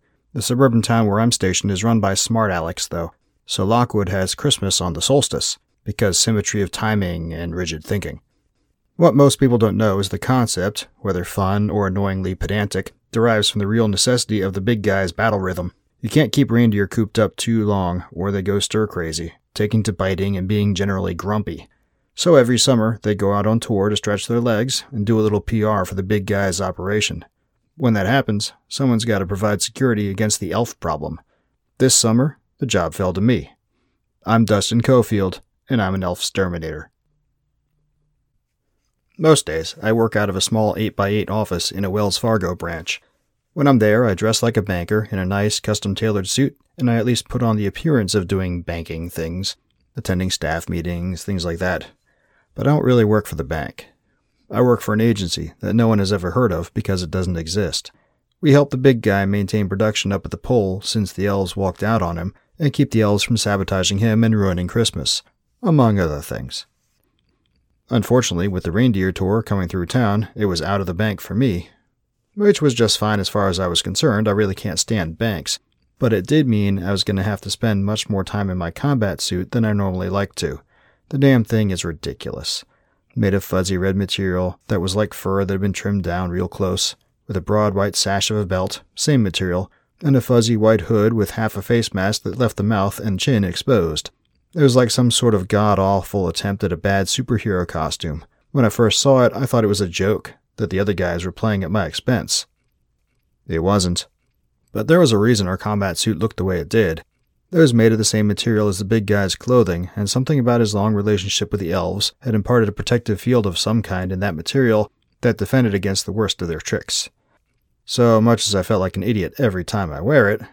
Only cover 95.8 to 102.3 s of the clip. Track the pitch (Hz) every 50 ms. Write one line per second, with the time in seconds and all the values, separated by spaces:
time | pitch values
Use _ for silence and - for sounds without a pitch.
95.8 | 95 95 101 95 85 - - 101 92 85 - - - 101 98 - 104 90 87 82
96.8 | - 98 98 98 95 - - - 123 - 123 107 - 113 95 90 87 - - 82
97.8 | 78 78 - - - 80 71 71 - _ _ _ _ _ - 139 120 104 - -
98.8 | 117 107 - - - 143 135 127 123 110 - 110 139 - - 120 110 101 101 98
99.8 | 101 87 82 - 95 101 107 - - - - _ _ _ _ - 110 80 92 95
100.8 | 101 104 95 85 92 87 85 87 90 92 - - - 110 104 98 95 80 107 107
101.8 | 90 78 - - - - 127 104 - -